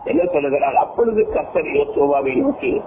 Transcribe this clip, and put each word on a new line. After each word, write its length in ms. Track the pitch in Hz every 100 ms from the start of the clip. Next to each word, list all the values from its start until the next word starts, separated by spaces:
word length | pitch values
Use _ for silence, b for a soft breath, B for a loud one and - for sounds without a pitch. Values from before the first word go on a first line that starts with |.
என்ன 200 | - 151 180
சொல்லுகிறார்? 440 | 170 139 139 139 127
அப்பொழுது 540 | - - 233 214 -
கர்த்தர் 300 | - - 180
யோசுவாவை 720 | 156 143 143 - 143 143 135 131
நோக்கி 460 | 277 - - -